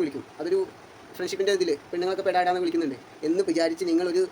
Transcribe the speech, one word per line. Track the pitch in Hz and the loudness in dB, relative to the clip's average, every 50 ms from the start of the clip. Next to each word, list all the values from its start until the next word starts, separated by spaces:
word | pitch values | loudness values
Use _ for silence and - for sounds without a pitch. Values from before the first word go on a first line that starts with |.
| 175 | 2
വിളിക്കും. | 147 143 135 - - - - | 2 -2 -6 -10 -12 -10 -8
അതൊരു | 151 175 190 196 185 - - - - - - - - - - - | -4 -2 0 0 0 -2 -8 -14 -20 -20 -20 -20 -20 -18 -10 -8
ഫ്രണ്ട്ഷിപ്പിൻ്റെ | 180 185 190 185 196 202 202 185 | -6 -4 -4 0 2 2 2 2
ഇതിൽ | 180 165 147 143 - - | 2 0 0 -2 -4 -6
പെണ്ണുങ്ങളൊക്കെ | - 175 180 185 190 190 190 196 | -4 -2 -2 -2 -2 0 0 2
എടാ | 175 180 180 | 2 4 2
എടാന്ന് | 180 180 180 180 | 2 2 2 0
വിളിക്കുന്നുണ്ട് | 165 165 165 165 139 131 120 - - - - 156 156 | 0 0 0 0 -2 -2 -6 -10 -18 -12 -6 -2 0
എന്ന് | 165 190 190 185 | 0 2 0 2
വിചാരിച്ച് | 160 160 165 165 165 160 190 175 | 2 2 2 2 0 -2 -2 0
നിങ്ങളൊരു | 165 170 180 175 170 180 185 175 | 2 2 2 2 2 0 0 0